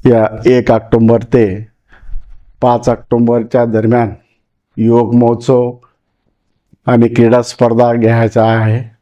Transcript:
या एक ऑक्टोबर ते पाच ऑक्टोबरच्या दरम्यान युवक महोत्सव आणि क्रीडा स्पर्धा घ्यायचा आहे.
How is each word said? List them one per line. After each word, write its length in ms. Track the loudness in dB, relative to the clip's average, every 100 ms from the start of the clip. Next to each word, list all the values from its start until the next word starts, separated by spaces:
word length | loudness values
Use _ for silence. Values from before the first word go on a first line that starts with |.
| 2
या 260 | 2 0 -2 0
एक 240 | 0 2
ऑक्टोबर 520 | -2 0 0 2 0
ते 460 | 0 0 0 -2 -12 _ _ -20 -12 -12 -12 -20 -20 _
पाच 280 | -2 0 -2
ऑक्टोबरच्या 760 | -4 -4 -2 0 0 -2 -2
दरम्यान 460 | 0 -2 0 0 -2 -8 _ _ _ _ _ -4
युवक 380 | 0 2 2
महोत्सव 580 | 2 0 -2 0 0 -2 -8 _ _ _ _ _ _ _ _ _ _ -2
आणि 220 | 0 2
क्रीडा 340 | 2 2 2
स्पर्धा 520 | -2 -2 0 2 0
घ्यायचा 500 | 2 0 0 0 0
आहे. 520 | 0 0 -2 -4 -6 _